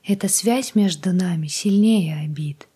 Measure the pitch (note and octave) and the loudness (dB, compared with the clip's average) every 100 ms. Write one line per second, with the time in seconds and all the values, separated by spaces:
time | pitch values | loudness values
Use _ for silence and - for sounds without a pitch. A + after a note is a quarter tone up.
0 | - G3 F#3+ - A3 B3 B3+ G#3+ G3 D#3 | -4 -4 0 0 0 0 0 2 2 0
1 | F#3 F3+ F3+ E3+ D#3 - G#3 G3+ G#3+ A3 | 0 0 0 -2 -4 -4 0 4 4 4
2 | D#3+ D3+ D3+ D3 D3+ C#3+ - | 0 -4 -6 -6 -8 -10 -18